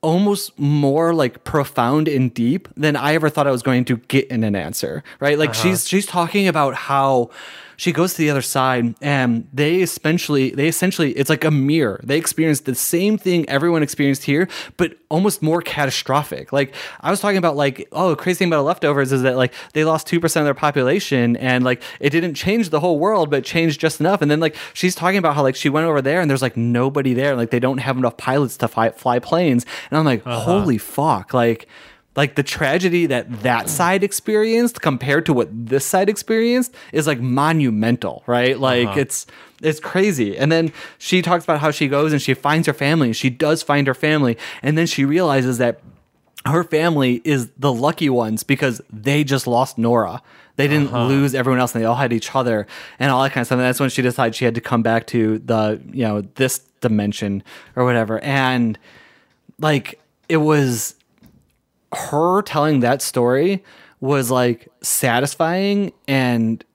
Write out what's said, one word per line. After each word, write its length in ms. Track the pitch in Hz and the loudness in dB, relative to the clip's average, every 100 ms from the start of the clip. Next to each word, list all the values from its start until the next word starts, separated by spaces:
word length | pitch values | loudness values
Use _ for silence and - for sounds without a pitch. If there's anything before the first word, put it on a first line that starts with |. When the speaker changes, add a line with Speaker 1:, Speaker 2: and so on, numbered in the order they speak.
Speaker 1:
almost 560 | 160 170 202 196 - - | 0 2 2 0 -4 -4
more, 560 | 143 147 143 143 165 | 0 2 2 2 2
like, 300 | 170 131 - | 2 0 -2
profound 640 | - 156 139 - 120 147 156 | -2 -2 0 0 2 2 2
and 260 | 143 120 | 2 0
deep 340 | - 117 175 - - | 0 0 0 -4 -2
than 200 | 151 147 | 0 2
I 180 | 139 | 2
ever 160 | 160 156 | 2 2
thought 160 | 147 143 | 2 0
I 60 | |
was 100 | 131 | 0
going 220 | 135 123 123 | 2 0 2
to 100 | 120 _ | -2 _
get 180 | 135 - | 0 0
in 160 | 123 | -2
an 120 | 110 101 | 0 -2
answer, 460 | 76 - - 147 - - | -4 -6 -6 -8 -12 -4
right? 180 | 139 147 | 0 2
Like, 120 | 151 | 0
Speaker 2:
Uh-huh. 120 | 110 | 0
Speaker 1:
she's, 260 | 175 185 - | 0 0 0
she's 180 | 190 202 | -2 0
talking 420 | 180 170 208 190 | -2 -2 0 0
about 260 | 156 139 | 2 0
how 560 | 123 - 139 135 131 120 - - - - - | -2 -2 0 2 2 0 -6 -20 -20 -20 -6
she 160 | - | -4
goes 200 | 147 180 | 0 0
to 60 | - | 0
the 100 | 151 | 0
other 140 | 139 | 0
side, 520 | 120 139 131 127 117 - | -2 0 2 2 -2 -4
and 480 | 143 143 127 117 113 | -2 0 2 0 -4
they 220 | 131 147 180 | -2 0 2
essentially, 720 | 185 - 151 170 - 143 131 | 0 -2 -2 -2 0 0 0
they 180 | 131 147 | 0 -2
essentially, 440 | 160 180 - 160 | 0 -2 0 -2
it's 180 | 117 135 | 0 0
like 140 | 156 | 0
a 60 | 156 | 2
mirror. 480 | 147 135 160 127 95 | 2 2 2 0 -2
They 140 | 117 147 | -2 -2
experience 420 | 165 - 160 147 | -2 -2 0 0
the 140 | - | -2
same 420 | 123 - 170 196 214 | -4 -2 0 0 0
thing 320 | 190 175 151 | 0 0 0
everyone 340 | 139 170 165 | 0 2 0
experienced 420 | 147 - 143 135 | 0 0 0 0
here, 240 | - 143 185 - - - | 0 0 0 -4 -16 -4
but 220 | 170 - _ | -4 -4 _
almost 320 | 160 202 - | 0 0 0
more 220 | 156 165 | 0 -2
catastrophic. 880 | 165 - 143 - - 135 147 - 135 | -2 -2 -2 -2 -2 -2 -2 -10 -4
Like, 220 | 139 139 - - - | -2 -2 -6 -16 -10
I 100 | - | -4
was 100 | 196 | -2
talking 180 | 202 196 | 0 0
about, 180 | 175 143 | 0 2
like, 320 | 139 123 - | -2 -2 -10
oh, 200 | - 180 | -2 0
the 60 | 147 | 0
crazy 200 | - 175 | -2 -2
thing 80 | 185 | 0
about 180 | 160 143 | 2 0
Leftovers 460 | - 156 143 135 | 0 0 2 2
is 100 | 135 | 2
that, 160 | 131 127 | 2 2
like, 160 | 127 - - | 0 -2 -8
they 120 | 151 | -2
lost 220 | 156 160 - | 0 0 0
two 140 | 170 | 0
percent 220 | 170 165 | 0 0
of 20 | |
their 80 | 147 | 0
population, 840 | 135 151 143 127 180 - 135 120 120 | 0 0 0 0 0 0 0 2 0
and, 260 | 127 127 | 0 2
like, 160 | 123 127 - - | 2 0 -6 -2
it 100 | 143 | 0
didn't 240 | 156 175 | 0 -2
change 340 | 143 - 220 202 | -4 -2 0 0
the 120 | 151 | 0
whole 180 | 175 156 | 0 0
world, 320 | 180 214 151 | 2 0 0
but 80 | 143 | -2
it 60 | - | -2
changed 340 | 170 165 143 | 0 0 0
just 180 | 160 - | -2 0
enough. 220 | 156 196 | 0 2
And 100 | 147 | 2
then, 100 | 151 | 2
like, 160 | 160 - - | 0 -4 -16
she's 200 | - 180 | -4 -2
talking 220 | 180 170 196 | 0 0 0
about 180 | 165 | 0
how, 80 | 143 | 2
like, 140 | 135 127 | 0 2
she 140 | 151 | 0
went 160 | 143 165 | 0 0
over 160 | 147 | 0
there, 180 | 135 165 | 0 0
and 80 | 165 | 0
there's, 120 | 135 | 0
like, 160 | 127 120 | 0 -2
nobody 560 | 117 120 135 143 135 | 0 0 0 0 0
there. 200 | 120 139 | 0 0
Like, 140 | 131 120 | 0 0
they 120 | 123 | 0
don't 180 | 127 135 | 0 -2
have 180 | 123 127 | -2 0
enough 220 | 127 - | -2 -2
pilots 400 | - 135 135 - | -2 0 0 -2
to 100 | 120 | -4
fly, 220 | - 113 | 0 -2
fly 300 | - 131 120 | 0 -2 -2
planes. 440 | - 165 175 120 - - - | 0 0 2 0 -2 -14 -4
And 60 | 147 | 0
I'm 80 | |
like, 160 | 156 120 123 | 0 0 -4
Speaker 2:
Uh-huh. 120 | 120 | -6
Speaker 1:
"Holy 360 | 113 185 185 113 | 0 0 2 -2
fuck." 560 | - - 151 110 92 | -2 -4 -2 -2 -2
Like, 340 | 123 117 113 - - - - _ - | 0 2 0 -6 -20 -20 -20 _ -2
like, 180 | 143 | -2
the 80 | 143 | 0
tragedy 640 | 139 - 147 160 185 175 170 | -4 -2 0 0 0 2 2
that 360 | 123 - 117 | 0 -4 -4
that 240 | 117 117 139 | -2 -2 -2
side 320 | 151 175 190 | -2 0 2
experienced 800 | 196 - - 214 220 226 240 - | 0 -4 -2 0 2 2 0 0
compared 420 | 160 131 131 143 165 | -2 -2 0 0 2
to 60 | |
what 160 | 131 110 | 0 0
this 340 | 107 117 135 - | -4 -2 -2 0
side 220 | 190 196 | 0 2
experienced 640 | 214 - 220 233 247 247 - - | -2 -2 0 2 0 -2 -8 -6
is, 140 | 147 151 | -4 -2
like, 140 | 139 | -2
monumental, 1040 | 127 127 147 160 135 107 110 120 98 - - | 0 0 2 2 2 2 0 0 -2 -8 -2
right? 320 | 123 123 135 | 0 2 2
Like, 300 | 135 123 117 | 2 2 2
Speaker 2:
Uh-huh. 120 | 101 | 0
Speaker 1:
it's, 260 | 135 - - - - _ | -2 -4 -12 -20 -20 _
it's 160 | 156 151 | -4 -4
crazy. 580 | - 185 208 151 107 98 | -4 0 0 2 -2 0
And 140 | 143 | 2
then 220 | 165 165 - - - | 2 0 -4 -20 -16
she 240 | - 185 | 0 0
talks 220 | 175 175 | 2 0
about 160 | 170 156 | 0 0
how 100 | 151 | 0
she 160 | 147 143 | 0 0
goes 260 | 143 156 | 2 2
and 80 | 147 | 0
she 140 | 139 | 0
finds 320 | 131 143 156 165 | 0 2 2 0
her 60 | |
family, 320 | 139 143 165 131 | 0 0 2 2
and 100 | 110 | 0
she 140 | 135 | -2
does 320 | 123 151 156 | 0 0 0
find 240 | - 143 135 | 2 2 2
her 80 | |
family. 420 | 127 151 156 131 113 - - | 0 0 2 2 -2 -8 -8
And 160 | 131 156 | -2 0
then 100 | 170 | 0
she 160 | - | 0
realizes 540 | 139 156 175 139 127 120 | 0 2 2 0 0 0
that 220 | 120 113 - - _ _ _ - - | -2 -2 -12 -20 _ _ _ -12 -2
her 180 | 160 | 0
family 580 | 170 156 170 156 131 123 | 0 0 2 2 2 0
is 240 | - 139 117 - | 0 -2 -2 -2
the 160 | 139 | 0
lucky 380 | 120 139 165 151 | 2 0 0 0
ones 320 | 127 110 110 | 0 0 -4
because 380 | - 139 139 117 - | -2 0 0 -2 -12
they 300 | 110 107 147 | -8 -2 0
just 240 | 143 135 123 | 0 -2 0
lost 320 | 120 127 - | 0 0 0
Nora. 420 | 117 120 101 120 _ - - - | 2 2 0 -6 _ -20 -18 -2
They 100 | 143 | 0
didn't 220 | 151 139 | 2 0
Speaker 2:
Uh-huh. 180 | 120 120 | 0 0
Speaker 1:
lose 260 | 139 139 | 2 0
everyone 280 | 131 127 127 | 0 0 2
else, 160 | 123 120 | 0 0
and 60 | |
they 40 | 113 | 0
all 80 | |
had 180 | 117 131 | 0 0
each 220 | 117 - | -2 -2
other 320 | 135 123 110 101 - - - | -2 0 -2 -4 -12 -20 -2
and 140 | 135 | 0
all 100 | 131 | 2
that 80 | 135 | 0
kind 100 | 135 | -2
of 40 | 120 | -2
stuff. 120 | 127 | 0
And 60 | |
that's 140 | 127 127 | 0 0
when 80 | 135 | -2
she 140 | - | 0
decided 320 | 127 117 120 | -2 0 -2
she 100 | 113 | 0
had 120 | 123 113 | -2 -2
to 40 | |
come 220 | - 120 | -2 0
back 240 | 113 113 113 | 2 0 0
to 300 | 120 110 110 | 0 0 0
the, 420 | - 113 107 107 - | 0 0 0 -2 -8
you 100 | 131 | -4
know, 200 | 117 104 98 | -2 -2 -6
this 240 | - 131 - _ _ | -2 -2 -2 _ _
dimension 640 | 113 107 104 101 104 98 - - - - | -2 0 0 -4 -4 -6 -8 -20 -14 -2
or 80 | |
whatever. 340 | 127 120 107 110 | 2 2 0 -4
And, 520 | - 139 131 127 117 110 - - - _ _ _ _ - | -2 0 0 2 0 -2 -12 -20 -20 _ _ _ _ -6
like, 400 | 156 147 - - _ _ _ | 0 0 -2 -18 _ _ _
it 100 | 160 | 0
was 580 | 151 151 135 117 - - _ _ _ _ _ _ _ _ _ | 2 2 2 0 -6 -12 _ _ _ _ _ _ _ _ _
her 480 | - - 143 170 190 | -12 -4 0 2 2
telling 380 | 202 156 151 147 | 0 0 2 2
that 220 | 120 139 | 2 0
story 640 | - - 120 131 170 196 - - - _ | -2 0 2 2 2 0 -6 -20 -20 _
was, 300 | 135 143 123 | -2 0 2
like, 380 | 127 123 117 - _ | 2 2 0 -8 _
satisfying 1120 | - - 127 117 143 - 160 180 196 202 202 - - | -6 -2 2 2 0 -2 -2 0 0 0 -2 -8 -2
and 580 | 135 127 120 113 110 - | 0 2 0 0 -2 -8